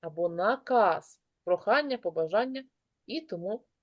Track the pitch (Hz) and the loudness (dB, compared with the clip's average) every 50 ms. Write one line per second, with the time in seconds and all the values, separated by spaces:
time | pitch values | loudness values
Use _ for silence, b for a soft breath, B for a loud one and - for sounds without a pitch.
0 | - 165 156 160 175 175 170 170 180 208 254 269 - - 262 240 220 185 160 156 | -14 -10 -4 -2 -2 -2 -2 0 0 0 0 0 -2 0 2 4 4 4 2 0
1 | - - - - _ _ _ _ _ - 180 180 - - 220 277 302 285 262 240 | -4 -10 -18 -20 _ _ _ _ _ -2 -2 0 2 2 2 2 2 0 -4 -4
2 | - 175 160 160 160 160 165 208 247 262 262 269 262 - _ _ _ _ _ _ | -4 -4 -2 -2 -2 0 0 0 0 0 -4 -8 -12 -14 _ _ _ _ _ _
3 | _ - 220 320 320 - - 170 170 185 214 - - _ _ _ | _ -10 -10 -10 -8 -8 -8 -8 -6 -6 -6 -8 -10 _ _ _